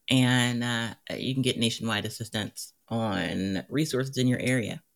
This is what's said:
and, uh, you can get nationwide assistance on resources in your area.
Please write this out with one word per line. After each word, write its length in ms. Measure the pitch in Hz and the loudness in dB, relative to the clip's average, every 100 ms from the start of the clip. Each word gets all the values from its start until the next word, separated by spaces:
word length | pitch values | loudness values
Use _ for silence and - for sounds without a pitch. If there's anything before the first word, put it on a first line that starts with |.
| - | 2
and, 540 | 131 127 127 123 120 | 6 6 6 4 0
uh, 300 | 120 117 117 - - - | -2 -2 -4 -8 -10 -6
you 160 | - | -2
can 80 | 123 | 0
get 160 | 123 - | 0 2
nationwide 480 | 117 - 113 104 107 | 0 0 -2 -2 -4
assistance 640 | - 113 110 95 - - _ _ | -8 -6 -4 -4 -8 -16 _ _
on 800 | 113 110 92 85 - 95 95 - | -2 0 0 -2 -2 -2 -2 -4
resources 500 | 135 156 127 135 131 | -2 0 -2 -2 0
in 100 | 127 | 2
your 120 | 120 | 2
area. 420 | 127 127 101 - - | 0 0 -2 -6 -12